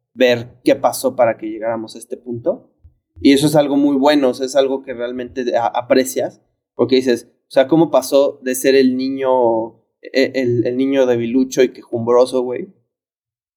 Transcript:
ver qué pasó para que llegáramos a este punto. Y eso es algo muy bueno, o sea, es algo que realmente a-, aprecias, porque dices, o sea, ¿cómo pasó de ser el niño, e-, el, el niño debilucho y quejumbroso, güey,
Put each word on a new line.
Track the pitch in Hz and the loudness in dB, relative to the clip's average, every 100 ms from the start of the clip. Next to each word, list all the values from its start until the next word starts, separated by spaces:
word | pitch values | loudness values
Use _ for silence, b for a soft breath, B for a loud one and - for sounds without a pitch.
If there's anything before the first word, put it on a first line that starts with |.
| _ 117 | _ -2
ver | 123 120 117 - | 0 0 -4 -6
qué | - 135 | 0 0
pasó | 127 - 131 127 | 0 -2 -4 0
para | 113 113 | 0 0
que | 110 | -6
llegáramos | 110 113 113 110 117 | -8 -6 -6 -8 -16
a | |
este | - 120 | -16 -14
punto. | 123 117 160 247 _ _ _ _ _ - | -12 -8 -6 -6 _ _ _ _ _ 0
Y | 131 | 4
eso | 143 147 | 4 4
es | 151 | 2
algo | 143 143 | 2 2
muy | 143 139 | 0 2
bueno, | 143 151 131 | 2 2 2
o | |
sea, | 123 131 | -2 -2
es | 139 | 0
algo | 135 135 | 0 -2
que | 135 117 | -8 -10
realmente | 120 127 123 131 120 117 | -8 -8 -10 -6 -2 -2
a-, | 113 | -2
aprecias, | 120 120 131 131 - 160 - _ _ _ | -2 0 0 0 -4 -6 -8 _ _ _
porque | - 123 131 | -4 0 2
dices, | 127 117 - _ | 2 -2 -4 _
o | _ | _
sea, | 135 131 | 0 2
¿cómo | 160 160 | 2 2
pasó | - - 139 139 - | 0 0 2 0 -2
de | 127 127 | -8 -2
ser | 139 | 2
el | 135 131 127 | 4 4 0
niño, | 131 135 131 127 117 113 113 - _ _ | -4 -4 -2 0 2 0 -4 -12 _ _
e-, | - 131 135 131 | -6 -2 -2 0
el, | 123 120 123 | -2 0 -2
el | 123 | -2
niño | 135 139 127 | 0 2 2
debilucho | 120 117 127 131 135 | 0 0 0 0 2
y | 127 | 0
quejumbroso, | - - 120 113 123 127 131 | 0 -10 -6 0 2 2 0
güey, | 123 123 - _ _ _ _ _ _ _ _ | -4 -8 -10 _ _ _ _ _ _ _ _